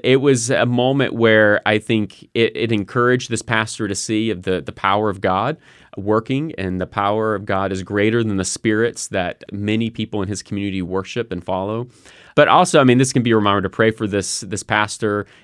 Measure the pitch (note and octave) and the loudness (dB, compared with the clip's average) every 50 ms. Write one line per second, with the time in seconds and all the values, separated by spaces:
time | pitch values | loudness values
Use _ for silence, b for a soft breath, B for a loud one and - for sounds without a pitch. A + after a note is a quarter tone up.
0 | - A#2 C3 C3+ C#3 C#3+ C3+ A#2+ A2+ A#2+ C3 E2+ A#2 B2 A#2+ B2 B2 C3 C#3 C#3 | 2 2 2 4 4 4 2 2 2 0 0 0 0 0 0 0 2 2 2 2
1 | C3 - - A#2 A2+ A2+ A2 G#2+ G#2+ G#2 G#2 - - G#2 G#2+ A2 A2 - A2+ A2 | 0 0 0 2 4 6 6 6 6 4 4 2 2 0 0 0 0 0 -2 -2
2 | G#2 F#2+ - - - - - A#2 A#2 - - - A2+ A2 A#2 G#2 G2 - - B2+ | -2 -4 -8 -18 -16 -6 0 0 0 0 0 -2 -2 0 0 -2 -2 -2 -2 0
3 | A#2+ B2 B2+ B2 - - A#2 G#2+ - - A#2 A2 A2 G#2+ - - A2 G2 G2 - | 2 2 2 0 -2 -4 -6 -6 -4 -2 -2 -2 -2 -4 -6 -6 -6 -6 -6 -6
4 | - - A2+ G#2+ A2+ A2+ G2+ F2+ F2+ F#2+ F#2 F2 C#2 - - - - F#2+ G2 G#2 | -4 -4 -2 -2 -2 -2 -4 -6 -4 -4 -4 -4 -4 -8 -10 -4 -2 0 0 0
5 | A2 G#2+ F#2 F#2+ G2 F#2+ F#2 F#2+ A2 C3+ D#3 - b b b b b b b - | 0 -2 -4 -2 -2 0 0 0 0 -2 -4 -8 b b b b b b b -10
6 | F#2+ G2+ G#2+ A2+ A#2 - C3 C3+ D#3 E3 - - F#2+ F#2 F#2 F2+ F2+ - - G#2+ | -4 0 0 0 0 -2 -4 -4 -4 -6 -8 -6 -6 -4 -4 -4 -6 -6 -4 -2
7 | G2+ G2+ G#2 A2 A2 A2 G#2+ G2 G#2 G#2 G2+ F#2+ G2 F#2+ F#2+ F#2+ F#2 - G2+ G#2 | 0 0 0 0 0 -2 -2 -4 -4 -4 -4 -2 -2 -2 -4 -6 -6 -4 -2 0
8 | G2+ A2 A2+ A#2+ A2+ A2 G2+ F#2+ F#2 - - - - A2+ G#2+ G#2+ A#2 A#2 - - | 2 2 2 0 0 0 -2 -2 -4 -4 -6 -2 0 0 2 2 0 -2 -2 -6
9 | - - G2 G2 F2 F2 - - - - - G2+ G2+ G#2 G#2+ A2+ A#2 A2+ A#2 - | -12 -6 -4 -4 -4 -4 -6 -10 -14 -14 -10 -6 -4 -2 -2 -2 -2 -4 -6 -6
10 | A2 A2 - G#2 F#2+ F#2+ G#2 F2+ - - G#2+ G2+ G2+ G2+ F#2+ F#2+ F2+ E2+ F#2 F#2+ | -8 -6 -6 -6 -4 -4 -6 -8 -8 -8 -8 -6 -6 -4 -4 -6 -6 -4 -4 -6
11 | F#2 - - A#2+ A2+ - F#2 F#2 - - F#2+ F#2 F#2+ G2+ A2 A#2 B2 B2+ B B | -6 -6 -8 -8 -6 -6 -8 -10 -6 -4 -4 -4 -4 -4 -6 -6 -8 -10 B B
12 | B B B B B B B - D3 - A2+ D#3+ F3+ - - D3+ C3+ B2+ A#2+ B2+ | B B B B B B B 4 6 6 6 4 4 4 4 4 6 6 6 6
13 | C3+ C3 - C3 A2+ A#2+ A2+ A2 G#2 G2+ G2 G2+ F#2+ F#2 - - A2+ A2 G#2+ - | 4 2 2 0 2 2 2 4 4 2 2 2 0 -2 0 2 2 2 2 0
14 | A2+ G2+ G2+ G2+ F#2+ - - - - F#2+ G2+ F#2+ - - A2+ G#2+ G#2+ G#2 - - | -4 -2 -2 -2 -2 -4 -8 -8 -8 -8 -10 -8 -4 0 0 0 0 0 -4 -4
15 | A#2 G#2+ G#2 G#2 G2+ b b b | -4 -2 -2 -2 -4 b b b